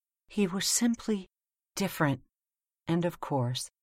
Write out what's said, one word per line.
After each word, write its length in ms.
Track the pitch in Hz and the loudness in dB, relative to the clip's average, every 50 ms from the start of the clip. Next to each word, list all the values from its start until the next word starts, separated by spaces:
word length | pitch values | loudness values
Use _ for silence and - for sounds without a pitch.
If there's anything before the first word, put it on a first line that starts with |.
| _ _ _ _ _ _ | _ _ _ _ _ _
He 180 | - 208 202 | 0 0 0
was 220 | 175 185 202 - - | 2 0 -2 -2 0
simply 600 | - - 233 240 233 - - - 214 196 185 - _ _ _ _ _ _ _ _ - | 0 2 2 2 0 0 0 -2 -2 -2 -2 -10 _ _ _ _ _ _ _ _ -6
different, 460 | - 202 175 - - 165 143 139 - - _ _ _ _ _ _ _ _ _ _ _ - - | -2 -2 -2 0 2 2 2 2 0 -4 _ _ _ _ _ _ _ _ _ _ _ -4 0
and 180 | 165 175 170 | 0 2 2
of 140 | 175 - - | 0 -2 -4
course, 500 | - - 151 135 120 120 127 - - - _ _ | -6 -2 0 0 0 0 -2 -4 -6 -10 _ _